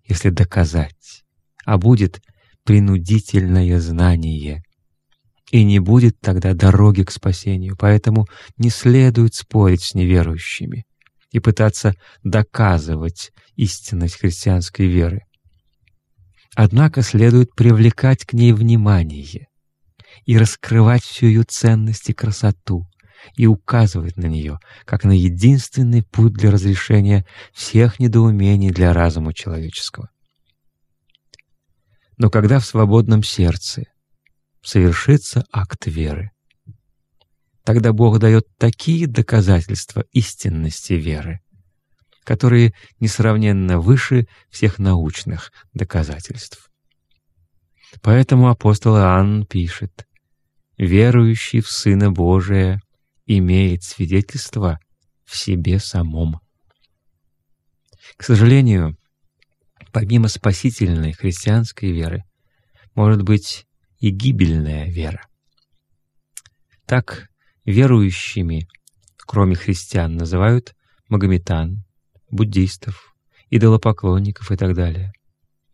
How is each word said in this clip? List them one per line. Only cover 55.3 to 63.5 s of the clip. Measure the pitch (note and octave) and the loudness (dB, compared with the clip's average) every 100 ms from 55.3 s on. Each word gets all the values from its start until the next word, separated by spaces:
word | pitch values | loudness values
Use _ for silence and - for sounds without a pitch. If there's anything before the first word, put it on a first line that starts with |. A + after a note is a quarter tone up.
| - | -12
себе | - F2+ E2+ F#2+ | -6 -4 -2 -4
самом». | - F#2 E2 D#2 E2 D#2 _ _ _ _ _ _ _ _ _ _ _ _ _ _ _ _ _ - | -4 -6 -6 -4 -6 -6 _ _ _ _ _ _ _ _ _ _ _ _ _ _ _ _ _ -10
К | |
сожалению, | - A2 A#2 C#3 B2+ G2 D#2+ D#2 _ _ _ _ _ _ _ _ - | 0 4 6 4 4 0 -2 -8 _ _ _ _ _ _ _ _ -12
помимо | A#2 G#2 A#2 A2 | -8 0 0 0
спасительной | - G#2+ F#2+ C3+ - F#2+ E2 D#2+ | -2 -4 -2 -4 -4 -4 -2 -6
христианской | D#2 F#2+ F2 - A2 A2+ - G2 | -6 -6 -6 -2 -2 -2 -6 -8
веры, | E2 D#2+ F2 - _ _ _ _ _ _ - | -6 -6 -8 -12 _ _ _ _ _ _ -2
может | G#2+ G#2 | 2 2
быть | F#2+ G#2 - | 0 -2 -2